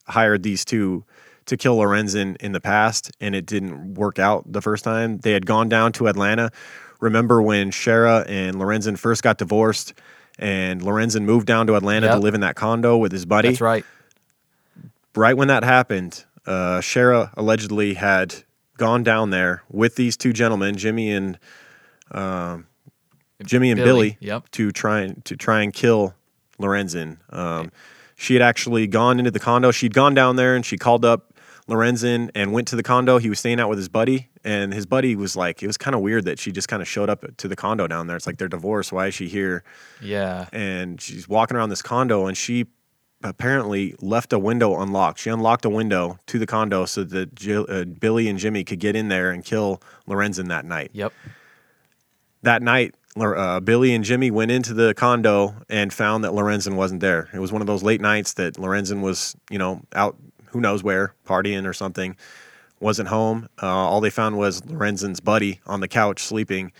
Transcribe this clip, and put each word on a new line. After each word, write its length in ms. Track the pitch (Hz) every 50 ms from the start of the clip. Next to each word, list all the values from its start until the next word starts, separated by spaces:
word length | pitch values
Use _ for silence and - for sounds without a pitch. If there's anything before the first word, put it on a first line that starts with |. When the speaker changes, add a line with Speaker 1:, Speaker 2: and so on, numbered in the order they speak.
| _ -
Speaker 1:
hired 360 | - 117 113 107 107 98 90
these 220 | 107 98 92 -
two 380 | - 123 113 101 95 92 87 - _ _ _ - - _ _ _
to 120 | - 127 -
kill 200 | - 131 120 113
Lorenzen 580 | 104 101 101 104 107 101 95 104 98 98 92 -
in 140 | - 101
the 100 | 95 87
past, 500 | - - 101 107 107 113 113 - - - - _
and 160 | 104 104 98
it 100 | 98 87
didn't 500 | - 107 101 95 92 78 69 82 95 98
work 220 | 90 104 101 - -
out 320 | 95 101 104 85 - -
the 100 | 85 101
first 220 | - 110 107 104 -
time. 340 | 120 113 113 113 113 110 95
They 120 | - 113
had 140 | 104 98 92
gone 240 | - 110 110 113 110
down 220 | 117 113 113 117 110
to 140 | - 120 110
Atlanta. 440 | 95 98 98 101 110 117 117 113 - - - - - - - - - _
Remember 420 | - 113 107 113 117 117 123 117
when 280 | 107 107 104 101 98 98
Shara 540 | 92 - - 120 113 113 117 117 117 110 - -
and 280 | 101 98 95 92 92
Lorenzen 420 | 95 95 98 107 110 101 110 101 90
first 240 | - 113 117 -
got 160 | - 120 107 -
divorced, 560 | 104 85 107 107 110 110 104 - - - - - _ - - - _ _ _ -
and 420 | - 104 98 95 92 92 92 92
Lorenzen 420 | 90 98 104 107 110 117 107 110 104
moved 220 | 104 113 120 104
down 220 | - 117 113 113 110
to 80 | 107
Atlanta 320 | 101 95 101 104 110 110 110
to 60 | 117
Speaker 2:
Yep. 80 | 101 101
Speaker 1:
live 100 | 104 104
in 80 | 104
that 140 | 101 87 -
condo 420 | - 104 110 113 117 117 120 120 117
with 140 | 113 95
his 140 | 90 95 87
buddy? 240 | 85 104 104 110 123
Speaker 2:
That's 120 | 127 123
right. 240 | 117 113 113 107 92 - - _ _ _ _ _ _ _ _ _ _ _ _ _ _ _ _ - - - - _ _ _ -
Speaker 1:
Right 220 | 110 110 117 131 127
when 100 | 139 139
that 140 | 139 120 120
happened, 640 | 123 127 127 123 - 110 95 90 87 - - - _ _ _ _ -
uh, 320 | 95 92 92 90 90 90
Shara 500 | 87 - - 127 123 123 123 117 110 104 - -
allegedly 560 | 107 107 110 110 110 98 104 104 104 101 98
had 500 | 87 98 101 98 92 92 87 - - - _ _ _ _ _ _ -
gone 260 | 117 113 117 123 117
down 260 | 117 113 110 110 101
there 340 | 95 92 90 90 90 87 - -
with 260 | - 101 113 117 -
these 220 | - 127 120 110 -
two 160 | - 127 110
gentlemen, 420 | 110 117 113 113 98 95 98 104 95
Jimmy 340 | 95 110 110 117 113 107
and, 260 | 104 98 98 95 92 - _ - - - - - - _ _ _ _ _ _ _
um, 540 | - 98 98 95 92 90 87 87 87 85 85 _ _ _ _ - _ _ _ _ _ _ _ _ _ - 101
Jimmy 280 | 98 120 123 127 127
and 60 | 117 107
Speaker 2:
Billy. 340 | 123 120 131 120 110 107
Speaker 1:
Billy, 60 | 107 -
Speaker 2:
Yep. 280 | - 101 104 117 - _
Speaker 1:
to 200 | - - 110 104
try 300 | 98 - - 107 107 107
and, 220 | 98 98 98 - -
to 120 | - 107 -
try 240 | - - 110 107
and 120 | 104 101 -
kill 420 | - - 120 117 107 101 95 90 _ _ _ _ _ _ _ _ -
Lorenzen. 580 | 101 98 98 101 101 90 80 87 80 80 78 85 _ _ 87
Um, 380 | 87 90 85 82 82 82 87 - - - - - - - _ _
she 180 | - - - 127
had 80 | 123
actually 460 | 123 120 113 - - 123 117 113 110 101
gone 320 | 92 113 117 123 123 123
into 120 | 123 120
the 80 | 101 104
condo. 320 | - 120 117 123 127 123
She'd 220 | 117 - - 117 110
gone 200 | 135 135 143 139
down 220 | 135 131 127 127 127
there 180 | 127 127 127
and 100 | 123 117
she 120 | - 113 92
called 260 | - 123 120 117 117
up 280 | 120 117 110 - _ _ _ _ - - - _ -
Lorenzen 640 | 113 113 113 120 123 113 117 120 120 117 117 - -
and 160 | 104 101 98 107
went 140 | 120 120 -
to 60 | -
the 80 | 113 110
condo. 340 | - 123 123 127 127 127 123
He 100 | 117 110
was 100 | 101 -
staying 200 | - 120 120 120
out 100 | 117 107
with 80 | 107 101
his 120 | 95 90
buddy, 400 | - 110 113 127 131 131 127 - _ _ -
and 300 | 110 104 101 101 98 98
his 120 | 107 98
buddy 300 | 87 131 131 131 127 113
was 200 | 98 101 92 -
like, 280 | 95 90 87 85 - 95
it 40 | 101
was 100 | - -
kinda 200 | - 139 135 113
weird 280 | 98 101 113 113 92
that 140 | 87 73 -
she 120 | - 104
just 160 | 92 98 92 -
kinda 180 | 113 101 87
showed 240 | - - 107 104 104
up 160 | 104 - - - - -
to 100 | - 95
the 80 | 92
condo 320 | - - 98 110 107 92 80
down 200 | 82 82 85 85
there. 80 | 87
It's 120 | 87 - 90
like, 100 | 87 -
they're 100 | 95 90
divorced. 440 | 90 90 80 101 107 104 95 -
Why 160 | 95 92 95 98
is 60 | 98
she 120 | - 95 87
here? 360 | 92 101 98 95 90 87 - - - - - - - -
Speaker 2:
Yeah. 440 | 104 98 104 101 98 92 92 90 90 87 -
Speaker 1:
And 480 | 113 104 98 92 90 92 90 87 -
she's 260 | - - - 95 90 -
walking 300 | 101 110 117 113 127 120
around 120 | 113 107
this 120 | 98 -
condo, 460 | - - 120 123 131 123 110 101 95 95
and 100 | 95 -
she 280 | - - 120 120 120 - _ _ _ _ _ _ _ _ _ _ - 98
apparently 640 | 90 - - 123 135 135 113 104 101 98 98 92 - -
left 300 | 92 95 110 117 120 - 127
a 60 | 104
window 400 | 95 107 117 120 117 104 92 -
unlocked. 400 | 98 98 98 98 92 82 73 -
She 100 | - 110
unlocked 360 | 113 113 113 113 117 120 -
a 40 | 113
window 500 | 104 110 110 107 101 90 87 85 92 - _ -
to 120 | - 117
the 60 | 110
condo 400 | - 117 110 110 104 98 92 92
so 180 | 85 - 107 98
that 320 | 80 90 95 92 - -
Jill, 300 | - 95 104 104 104 104 -
uh, 160 | 98 95 90
Billy 420 | 90 87 - - 110 110 117 113 107
and 80 | 101 92
Jimmy 240 | 95 107 107 101 92
could 160 | - 101 87
get 160 | 98 104 104
in 120 | 110 110 104
there 220 | 98 92 92 92
and 120 | 90 90 92
kill 380 | - 113 110 107 101 95 - - - - - _ -
Lorenzen 400 | 101 98 101 104 95 92 92 87
that 160 | 85 76 65
night. 260 | 85 85 80 69 - -
Speaker 2:
Yep. 180 | 104 101 110 - _ - 104 - - _ _ _ _ _ _ _ _ _ _ _ _ _ _ _ _ _ _ _ _ -
Speaker 1:
That 180 | 120 120 113
night, 320 | 120 120 123 131 120 87 - _ _ _ -
Lor-, 220 | 107 110 107 98 98
uh, 220 | 98 90 90 92
Billy 340 | 92 107 117 120 131 131 120
and 100 | 113 107
Jimmy 260 | 98 123 123 131 127
went 200 | 104 110 110 113
into 220 | 123 127 123 - 113
the 200 | 110 117 113 104
condo 600 | - 127 123 120 120 110 110 104 101 101 98 107 110 - -
and 220 | 107 107 101 98 -
found 300 | - 110 104 110 110 107
that 80 | 95
Lorenzen 440 | 95 104 101 104 104 101 95 98 98
wasn't 260 | 95 95 92 95 87
there. 280 | 95 95 90 82 78 - -
It 60 | 95
was 120 | 95 92
one 100 | 107 107
of 60 | 104 101
those 140 | 104 95 95
late 180 | 107 113 104
nights 320 | 107 104 107 107 101 - -
that 220 | - 92 82 -
Lorenzen 460 | - 92 92 95 101 101 92 104 98
was, 340 | 98 95 92 - - - - - _ -
you 80 | - 98
know, 240 | 92 92 92 85 - _ -
out 220 | 95 101 104 - - - - _ _ _ _
who 140 | - 120
knows 220 | 117 104 101 101 92
where, 300 | 101 95 95 98 101 - _ _ -
partying 380 | 95 92 95 101 101 98 98
or 80 | 95 90
something, 420 | - 101 95 87 - 92 92 95 - - - - - - - - _ _ _ _ _
wasn't 300 | - 107 107 107 107 87
home. 400 | 107 110 110 110 110 113 113 - _ -
Uh, 40 | - 95
all 320 | 92 95 95 87 95 104
they 80 | 107 104
found 280 | - - 110 110 107 101
was 240 | 104 98 87 92
Lorenzen's 580 | - - - 156 101 104 104 95 101 101 92 -
buddy 400 | - 107 107 110 104 101 92 - _
on 140 | - 98 101
the 80 | 95 92
couch 320 | - - 107 104 98 -
sleeping, 500 | - - 110 110 110 - 98 95 92 90 -